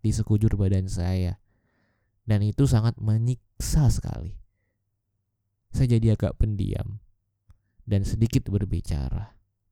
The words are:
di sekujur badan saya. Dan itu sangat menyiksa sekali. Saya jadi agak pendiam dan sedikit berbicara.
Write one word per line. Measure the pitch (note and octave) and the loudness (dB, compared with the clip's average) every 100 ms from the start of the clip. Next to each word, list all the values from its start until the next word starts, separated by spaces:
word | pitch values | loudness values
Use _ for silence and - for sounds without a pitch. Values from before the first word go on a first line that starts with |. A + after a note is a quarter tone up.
di | G#2+ | 0
sekujur | A2+ A2 G#2 A2 G2+ | -2 0 2 2 2
badan | F#2+ F#2+ F#2+ | 2 0 -2
saya. | F2 F2 F#2 F2+ - _ _ _ _ _ _ _ _ - | -4 -2 -2 -2 -6 _ _ _ _ _ _ _ _ -2
Dan | G#2 | 0
itu | G#2 - C#3 | 0 2 2
sangat | A#2+ A2+ - | 4 2 0
menyiksa | G#2+ A2 A#2 B2 _ - - D#3 C3 | 0 0 0 -4 _ -10 0 4 4
sekali. | - - - - - - _ _ _ _ _ _ _ _ _ _ _ _ | 2 -2 -8 -10 -12 -18 _ _ _ _ _ _ _ _ _ _ _ _
Saya | - B2+ A2+ | -2 2 4
jadi | A2 | 4
agak | G#2+ - - | 2 0 0
pendiam | G#2+ G#2 G2 - - G#2+ - _ _ _ _ _ _ _ - | -2 0 -4 -4 -6 -12 -16 _ _ _ _ _ _ _ -2
dan | G2+ G2 | -2 0
sedikit | G#2+ A2+ A2+ - | 0 2 0 0
berbicara. | G2 G2+ F#2+ - D3 C2+ - G#2+ _ _ _ _ | -2 -2 -4 -4 -4 -4 -4 -8 _ _ _ _